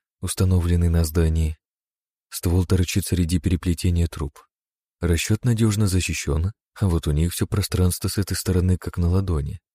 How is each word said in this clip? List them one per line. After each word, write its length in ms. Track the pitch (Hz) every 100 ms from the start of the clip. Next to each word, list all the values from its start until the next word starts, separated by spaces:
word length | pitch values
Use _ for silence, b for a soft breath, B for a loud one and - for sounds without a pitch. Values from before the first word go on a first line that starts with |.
| _ _
установленный 680 | 90 - 92 92 85 87 85
на 140 | 85
здании. 540 | 80 85 80 80 78 - _ _ _ _ _ _ _
Ствол 360 | - 90 87 87
торчит 400 | 92 90 - -
среди 340 | 90 82 87
переплетения 680 | - 87 92 82 92 87 82
труб. 320 | - 73 - _ _ _ _ _ -
Расчёт 440 | 85 82 - 107 123
надёжно 420 | 110 113 104 101
защищён, 640 | 92 - 82 - 71 90 - _ -
а 80 | 98
вот 200 | 82 -
у 40 |
них 220 | 73 85
всё 140 | - 98
пространство 600 | 98 95 - 90 - 95
с 100 | -
этой 180 | 95 92
стороны 420 | - 90 90 90
как 200 | - -
на 120 | 85
ладони. 500 | 92 92 78 71 - _